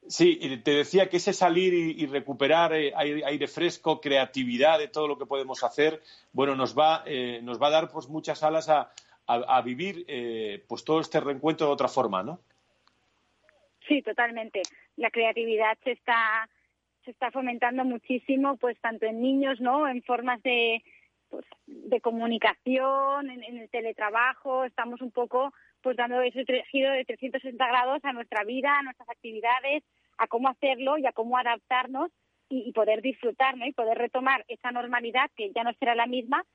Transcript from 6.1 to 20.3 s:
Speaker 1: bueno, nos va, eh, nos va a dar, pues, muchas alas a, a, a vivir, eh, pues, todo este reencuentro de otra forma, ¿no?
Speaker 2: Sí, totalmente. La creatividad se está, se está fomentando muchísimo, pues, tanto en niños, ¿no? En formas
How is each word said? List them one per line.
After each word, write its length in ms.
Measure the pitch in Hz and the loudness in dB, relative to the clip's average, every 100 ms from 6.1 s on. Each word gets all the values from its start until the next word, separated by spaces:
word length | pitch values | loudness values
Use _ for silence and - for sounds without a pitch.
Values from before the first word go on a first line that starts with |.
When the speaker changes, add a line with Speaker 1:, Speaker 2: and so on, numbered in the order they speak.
| - _ | -20 _
Speaker 1:
bueno, 220 | - 139 135 | 0 0 2
nos 220 | 127 113 | 0 4
va, 260 | 156 160 - | 4 4 -2
eh, 340 | 131 123 120 | -4 -4 -6
nos 180 | 120 117 | -8 0
va 60 | 143 | 4
a 40 | |
dar, 200 | 156 165 | 4 0
pues, 180 | 156 127 | -8 -8
muchas 320 | 156 151 147 | -10 -6 0
alas 240 | 156 160 160 | 0 0 2
a, 240 | 151 131 - _ _ - | 2 2 -12 _ _ -2
a, 80 | 120 | -2
a 260 | - 127 | 4 2
vivir, 420 | 123 123 185 170 175 | 2 -4 -6 -6 -10
eh, 560 | 139 120 113 110 101 _ | -8 -6 -6 -6 -8 _
pues, 160 | 113 | -10
todo 160 | - 160 | 0 0
este 200 | 156 156 | 2 -2
reencuentro 480 | 139 135 151 156 151 | 0 -2 -2 0 2
de 60 | |
otra 140 | 143 127 | 2 2
forma, 360 | - 117 95 | 2 0 0
¿no? 160 | 104 170 _ _ _ _ _ _ _ _ _ _ _ _ _ _ - | -4 -10 _ _ _ _ _ _ _ _ _ _ _ _ _ _ 0
Speaker 2:
Sí, 140 | 294 | 0
totalmente. 600 | - 214 240 233 220 202 180 - _ - | 0 -2 -2 -2 -8 -6 -6 -10 _ -6
La 140 | 233 | -4
creatividad 680 | 233 226 220 226 220 220 220 | 0 0 0 -2 2 2 0
se 80 | - | -4
está, 580 | 240 - 233 220 220 220 _ _ _ _ _ - | -6 0 2 2 0 -4 _ _ _ _ _ -20
se 60 | |
está 180 | 240 247 | -6 -6
fomentando 540 | 262 262 240 247 254 254 | -4 -4 0 -2 0 -2
muchísimo, 720 | 240 - 254 - 269 277 269 | -4 -2 -4 0 2 2 0
pues, 220 | 247 233 | -2 -2
tanto 240 | 233 226 220 | -6 -2 -4
en 160 | 226 | 0
niños, 400 | 254 269 269 254 | 2 2 2 0
¿no? 260 | 247 269 302 | 2 2 2
En 140 | 247 | -2
formas 400 | - 240 247 | -2 -2 0